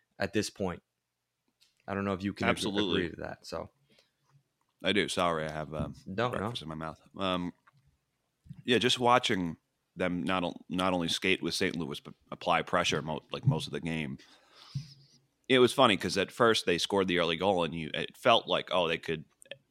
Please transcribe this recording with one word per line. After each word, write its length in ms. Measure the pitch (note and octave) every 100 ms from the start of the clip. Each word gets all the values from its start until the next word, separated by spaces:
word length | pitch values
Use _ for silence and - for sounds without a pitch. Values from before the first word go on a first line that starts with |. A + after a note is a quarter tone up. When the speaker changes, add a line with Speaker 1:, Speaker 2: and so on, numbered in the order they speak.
| _ -
Speaker 1:
at 140 | G2
this 180 | G#2+ -
point. 320 | - F#2 G2 _ _ _ _ _ _ _ _ _ _ -
I 80 | G2
don't 100 | G2+
know 80 |
if 100 | F#2
you 100 | G2
can 140 | - A2+
ag-, 40 |
Speaker 2:
Absolutely. 540 | - A2 G2+ F#2+ F#2 E2+
Speaker 1:
agree 100 | -
to 60 |
that. 180 | D#2+ - -
So 220 | E2 E2+ _ _ _ _ _ _ _ _ _ _ _
Speaker 2:
I 100 | F#2
do. 140 | G2+ D2
Sorry, 380 | F#2+ F2 D#2+ D#2
I 60 |
have, 220 | D#2 D2+
um, 220 | D2+ C#2+ C2+ -
Speaker 1:
No, 240 | G2 A#2+
no. 80 | F2
Speaker 2:
breakfast 240 | G#2+ A#2
in 60 | D#2
my 80 | D#2
mouth. 240 | D#2+ D2+ _ -
Um, 360 | F#2+ F2+ F2 - _ _ _ _ _ _ _ _ - - A#2
yeah, 120 | C3
just 220 | A2+ B2
watching 580 | A#2+ B2 - G2 E2+ - _ _ _ F2
them 280 | F2+ F2
not 200 | D#2 F#2
o-, 120 | F2 - -
not 240 | F2+ F#2
only 140 | F2+ E2
skate 340 | - F#2 -
with 120 | D#2+
Saint 220 | - F#2 E2
Louis 240 | C#2+ C#2+
but 140 | D#2 - -
apply 320 | - - E2
pressure 380 | - F2+ F2 D#2
mo-, 220 | D#2 D2+ -
like, 140 | D2 -
most 220 | D#2+ C#2+
of 60 |
the 60 | D2
game. 380 | E2 D#2+ C#2+ C2+ - - _ - - - - - _ _ _ _ -
It 120 | C3
was 120 | B2
funny 260 | - B2 F#2+
'cause 200 | F#2 F#2
at 140 | F2+
first 340 | - A#2 G#2+ -
they 120 | E2+
scored 300 | - G2+ F#2
the 120 | F2
early 180 | E2+ E2+
goal 260 | G2 F2+
and 100 | E2
you, 160 | E2 D2+
it 240 | - - -
felt 300 | B2+ A#2 -
like, 220 | E2 -
oh, 160 | F#2 E2
they 100 | E2
could, 260 | - D#2+ - _ - - _